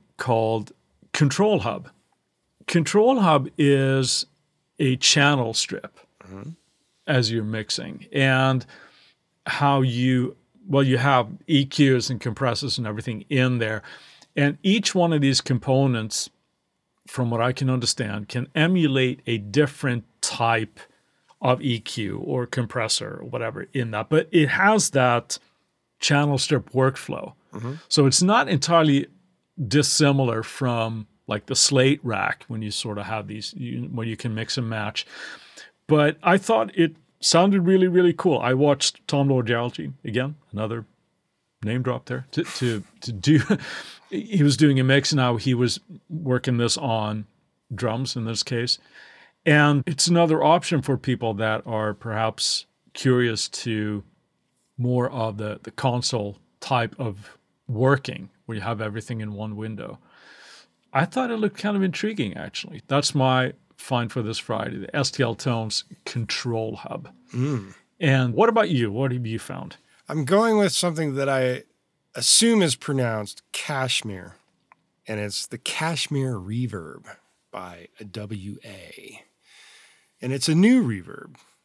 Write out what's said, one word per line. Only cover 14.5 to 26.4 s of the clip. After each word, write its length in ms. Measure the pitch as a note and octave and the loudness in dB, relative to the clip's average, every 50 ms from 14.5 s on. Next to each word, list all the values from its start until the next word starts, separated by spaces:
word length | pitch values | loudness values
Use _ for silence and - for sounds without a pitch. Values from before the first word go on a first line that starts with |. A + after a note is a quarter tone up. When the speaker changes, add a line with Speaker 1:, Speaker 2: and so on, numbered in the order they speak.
| D3 - - | 0 0 0
Speaker 1:
each 320 | F#3+ G#3 A#3 G3 - - | 2 2 2 0 0 0
one 160 | F3+ E3+ E3+ | 2 2 2
of 80 | D#3+ D3 | 2 2
these 220 | C#3+ C3+ B2+ - | 2 2 2 0
components, 880 | - - B2+ A2 - C#3 C3 C3+ C#3 C3 A#2+ A2+ G#2+ G#2+ - - - - _ _ _ _ _ _ _ _ _ _ _ _ _ _ _ | 0 0 -2 -2 0 2 2 4 4 2 0 -2 -4 -6 -6 -8 -8 -8 _ _ _ _ _ _ _ _ _ _ _ _ _ _ _
from 220 | - - C3 B2 A#2 | -10 -4 -4 -2 -2
what 120 | A#2 A2+ | 0 0
I 100 | A#2 B2+ | 0 0
can 180 | B2+ - C#3 C3 | 0 0 0 0
understand, 600 | B2+ B2 A2+ G#2+ - - A#2 G#2 G#2 G#2 G2+ - | 0 0 -2 -2 -2 -4 -4 -6 -6 -8 -8 -6
can 180 | - B2 B2+ - - | -6 -6 -6 -4 0
emulate 640 | D#3 D#3 F3 F#3 F3+ D#3+ C#3 C3 C3 C3 B2+ - - - | 2 2 4 4 4 2 2 2 2 2 0 -2 -4 -6
a 120 | B2 A#2 G#2+ | -4 -4 -4
different 640 | G2+ G2+ G2 D3 D3 C#3 - - C#3+ C3 A#2+ A#2 - _ _ - | -4 -2 2 2 2 2 0 -4 -4 -4 -4 -4 -6 _ _ -8
type 580 | - - - - A#2 A#2 A2+ A2 A2 - _ - - _ _ _ _ _ _ _ _ _ _ - | -8 -8 -4 -2 0 2 2 0 -2 -4 _ -20 -20 _ _ _ _ _ _ _ _ _ _ -4
of 200 | - B2+ B2+ - | 0 0 2 2
E 180 | D3 C3 A#2 G#2+ | 0 -2 -4 -4
Q 380 | - - - B2 G#2 F#2+ G2 - | -4 -8 -8 -6 -6 -6 -6 -6
or 260 | - D3 C#3 B2+ A#2+ | -6 -4 -4 -4 -4
compressor 720 | - - B2+ A#2+ G#2 - B2 A2+ A2 - - G#2+ G#2 - - | -4 -4 -4 -4 -4 -4 -4 -2 -2 -2 -4 -4 -8 -12 -12
or 60 | - | -12
whatever 420 | A#2+ A#2 A#2+ A#2 A2 - F#2+ F#2 - - | -10 -8 -6 -6 -6 -8 -8 -12 -6 -4
in 180 | C3+ A#2 A2+ | -4 -4 -4
that, 160 | G#2+ G#2+ A2+ - | -4 -6 -2 2
but 200 | D#3 D#3+ D#3+ - | 2 2 2 4
it 160 | - E3 D3+ C3 | 4 4 4 4
has 420 | - - F#3+ G#3 A3 G3+ - - | 2 4 4 4 4 4 2 2
that 460 | - C3+ B2+ B2 A#2+ A#2+ - - - - _ _ _ _ _ _ _ _ _ _ _ - | 2 4 4 4 4 2 -2 -4 -12 -12 _ _ _ _ _ _ _ _ _ _ _ -6
channel 380 | - - C#3+ C#3+ D3 D3 C#3 | 0 2 2 4 4 2 2
strip 320 | B2+ | 0